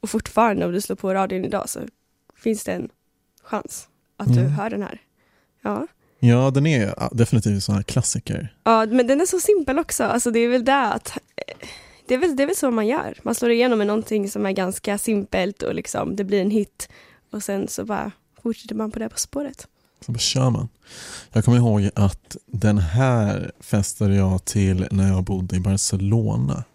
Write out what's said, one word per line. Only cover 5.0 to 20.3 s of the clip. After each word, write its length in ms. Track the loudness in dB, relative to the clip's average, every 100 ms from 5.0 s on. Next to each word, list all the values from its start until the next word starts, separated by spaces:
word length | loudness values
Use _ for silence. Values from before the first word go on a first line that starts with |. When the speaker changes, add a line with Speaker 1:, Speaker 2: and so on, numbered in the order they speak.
| _ _ _ _ _ _
Speaker 1:
Ja. 240 | -6 -6 -6 _ _ _
Speaker 2:
Ja, 320 | 4 6 4
den 140 | 2 2
är, 260 | 2 0 -4
ja, 120 | -6
definitivt 400 | 0 2 2 2
en 80 | -2
sån 140 | 0 -2
här 80 |
klassiker. 720 | 0 -2 -2 -6 -6 -8 -8 _
Speaker 1:
Ja, 220 | 2 2 4
men 220 | 2 2
den 140 | 2
är 40 | 2
så 140 | 0
simpel 400 | 2 2 2 -2
också. 240 | -2 -2
Alltså, 280 | 0 0 0
det 80 | 2
är 80 | 2
väl 160 | 2 2
det 220 | 2 2
att, 300 | -2 -6 -14
eh, 500 | _ -16 -14 -16 -18 -20 -20 -20 -2
det 60 |
är 40 | 2
väl, 160 | 2 2
det 80 |
är 40 | 0
väl 80 | 2
så 160 | 0
man 160 | 2 0
gör. 300 | 0 -4 -8
Man 120 | -4 0
slår 160 | 2
igenom 260 | 4 4 2
med 100 | 2
någonting 420 | 0 0 -2 -2
som 160 | -2 -2
är 60 |
ganska 460 | -2 -2 -4 -4 -4
simpelt 640 | 0 -2 0 -2 -2 -2
och 140 | -6 -6
liksom, 400 | -6 -6 -4 -4
det 80 |
blir 180 | 0 0
en 100 | 2
hit. 380 | 0 -2 _ -16 -16 -20 _ _
Och 120 | -10
sen 240 | -6 -6 -6
så 180 | -8 -6
bara 260 | -6 -6 -10 _ _
fortsätter 320 | -6 -6 -8 -6
man 160 | -6
på 80 | -6
det 100 | -8
på 80 | -8
spåret. 500 | -8 -6 -8 -12 -20 _ _ _ -8
Speaker 2:
Så 60 |
bara 80 | -4
kör 300 | -2